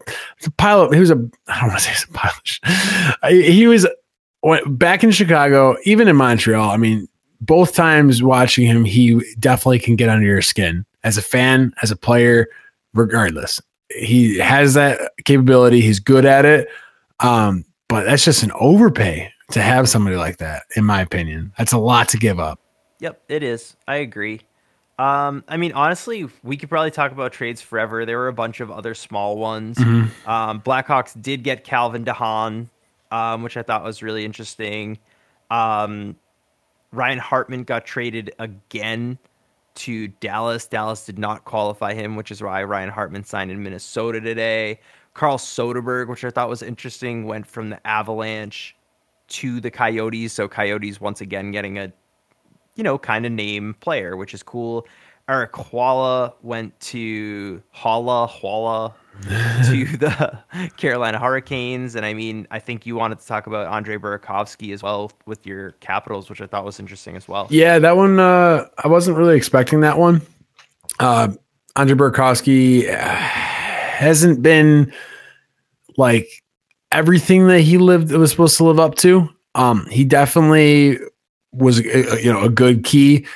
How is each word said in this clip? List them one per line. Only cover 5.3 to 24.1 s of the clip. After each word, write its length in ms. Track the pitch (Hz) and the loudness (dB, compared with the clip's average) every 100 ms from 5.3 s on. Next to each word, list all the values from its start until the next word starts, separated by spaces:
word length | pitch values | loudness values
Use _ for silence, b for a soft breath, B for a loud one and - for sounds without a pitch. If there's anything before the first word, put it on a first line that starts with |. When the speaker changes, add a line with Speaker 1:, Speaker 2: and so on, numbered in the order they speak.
| 160 143 139 135 123 | 4 6 6 4 2
Speaker 1:
even 240 | 196 214 226 | 2 4 6
in 80 | |
Montreal, 560 | 147 127 117 113 110 107 | 6 6 2 2 2 2
I 60 | 104 | 0
mean, 320 | 113 107 92 _ _ _ | 0 0 -4 _ _ _
both 300 | 110 160 180 | 2 4 4
times 480 | - 165 156 147 120 | 2 4 6 6 6
watching 440 | 127 127 127 - 120 | 4 4 2 4 4
him, 180 | 117 | 4
he 360 | 113 110 120 117 - - | 4 4 4 4 0 -2
definitely 400 | 131 123 - 120 | 0 2 2 2
can 180 | - 113 | 2 2
get 120 | 117 | 2
under 180 | 110 104 | 2 2
your 160 | 98 | 2
skin 420 | - - 90 85 101 _ | 0 -2 -2 -4 -8 _
as 160 | 113 104 | -4 -4
a 40 | |
fan, 520 | - 127 127 131 131 - | -2 0 2 2 2 -2
as 80 | 110 | -4
a 60 | 104 | -4
player, 520 | - 120 120 117 113 b b b _ | 2 4 4 4 2 b b b _
regardless. 680 | 107 113 117 101 76 - - - _ _ | -2 0 0 -2 -4 -8 -10 -10 _ _
He 480 | - 107 123 117 98 | -10 0 4 4 2
has 360 | - 135 143 | 0 2 4
that 380 | 139 143 127 - - | 4 2 -2 -8 -10
capability. 560 | - 139 127 127 123 123 | 0 4 6 6 6 6
He's 200 | 110 101 | 4 0
good 240 | 104 135 | 4 4
at 200 | 135 135 | 6 6
it. 240 | 147 151 117 B B B B _ | 6 4 2 B B B B _
Um, 440 | 123 117 104 95 - _ _ | 0 2 0 -2 -6 _ _
but 160 | 110 | -4
that's 200 | 101 139 | 0 2
just 180 | 170 - | 2 2
an 100 | 107 | 0
overpay 800 | - 127 202 226 120 101 80 92 _ _ | 0 4 6 6 4 -2 -2 -10 _ _
to 100 | - | -2
have 280 | 104 127 127 | 2 2 2
somebody 280 | 117 101 92 | 2 0 -2
like 220 | 82 87 | -4 -8
that, 260 | 80 76 - | -10 -12 -8
in 100 | - | -2
my 160 | 107 98 | 0 0
opinion. 520 | 92 92 82 78 87 - | -2 -6 -6 -8 -12 -6
That's 140 | 120 | -2
a 60 | 120 | 0
lot 300 | 110 120 113 | 2 2 2
to 80 | 110 | 0
give 240 | 110 87 | 0 -2
up. 200 | 78 - _ _ _ _ | -6 -10 _ _ _ _
Speaker 2:
Yep, 220 | 160 - _ | -16 -16 _
it 140 | 151 | -6
is. 340 | 143 117 - _ - | -6 -8 -12 _ -10
I 100 | 143 | -8
agree. 440 | 135 | -8